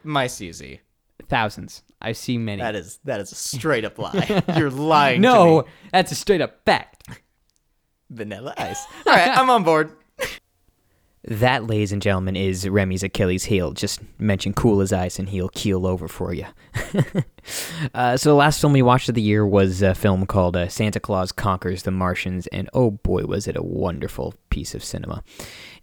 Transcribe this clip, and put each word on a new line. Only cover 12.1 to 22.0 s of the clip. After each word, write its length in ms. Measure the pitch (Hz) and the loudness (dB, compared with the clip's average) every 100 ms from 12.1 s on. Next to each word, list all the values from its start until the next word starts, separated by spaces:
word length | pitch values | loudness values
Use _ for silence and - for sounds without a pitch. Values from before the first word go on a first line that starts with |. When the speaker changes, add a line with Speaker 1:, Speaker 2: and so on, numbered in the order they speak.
| 95 95 95 | 0 0 -2
Speaker 2:
is 320 | 95 92 98 | -2 -2 0
Remy's 340 | 101 95 92 | 0 0 -2
Achilles 440 | 98 - 95 92 - | -4 0 0 0 0
heel. 260 | 98 80 | -2 -2
Just 300 | - 104 - - - | -4 -6 -6 -12 -6
mention 320 | 104 98 - | -2 -2 -2
cool 280 | - 120 101 | 0 2 4
as 100 | 95 | 2
ice 280 | 95 90 - | 0 -2 -4
and 100 | 98 | -6
he'll 180 | 95 92 | -4 -6
keel 380 | - 104 92 92 | -4 -2 0 0
over 200 | 92 82 | -2 -6
for 260 | - 90 | -8 -8
you. 120 | 82 - - _ - - | -8 -10 -16 _ -10 -6
<laughs> 300 | 202 - 196 - _ - - - 165 143 | -2 -2 -2 -6 _ -14 -12 -10 -8 -8
Uh, 220 | 117 123 127 | -2 0 2
so 140 | 147 | 4
the 60 | 147 | 6
last 260 | 147 - | 6 4
film 100 | 151 | 4
we 100 | 139 | 6
watched 280 | 123 127 - | 6 4 2
of 60 | 117 | 0
the 60 | |
year 240 | 104 104 104 | 2 4 4
was 360 | 101 95 90 | 4 4 4
a 120 | 98 | 2
film 320 | 90 107 92 95 | 4 2 2 2
called, 300 | 101 90 87 | 2 2 0
uh, 100 | 87 | -4
Santa 280 | - 107 104 | -2 -2 -2
Claus 320 | - 95 92 | -4 -2 -2
Conquers 500 | - 101 92 90 92 | -4 -2 -2 -2 -4
the 80 | - | -4
Martians, 560 | 92 | -2